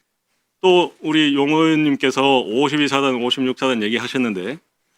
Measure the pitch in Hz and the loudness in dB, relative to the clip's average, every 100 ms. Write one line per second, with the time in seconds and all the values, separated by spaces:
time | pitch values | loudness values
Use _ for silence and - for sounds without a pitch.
0 | _ _ _ _ _ _ 185 180 160 - | _ _ _ _ _ _ 2 2 2 -4
1 | 160 156 147 139 143 156 160 156 151 135 | -2 0 2 0 0 2 2 2 0 0
2 | 135 135 139 131 92 117 143 151 143 139 | -2 0 2 2 0 0 0 0 0 0
3 | 139 123 120 135 127 127 135 117 104 113 | 0 0 -2 -2 -4 -2 -2 -2 -2 -4
4 | 120 131 120 95 98 160 _ _ _ | -4 -4 -4 -4 -8 -10 _ _ _